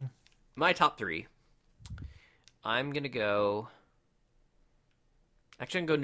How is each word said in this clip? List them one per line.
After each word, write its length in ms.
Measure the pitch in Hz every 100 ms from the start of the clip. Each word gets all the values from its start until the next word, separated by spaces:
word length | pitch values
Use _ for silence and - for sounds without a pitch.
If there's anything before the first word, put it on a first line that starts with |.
| 131 - _ _ _ -
my 160 | 170
top 240 | 180 151 -
three. 300 | 98 82 - _ _ _ _ _ - - - - - _ - _
I'm 280 | 107 120 139
gonna 160 | 143 139
go, 600 | 123 107 104 101 104 117 - _ _ _ _ _ _ _ _ _ _ _ _ _ _ _ _ _ -
actually, 200 | - 185
I'm 40 | 160
gonna 120 |
go 40 | 151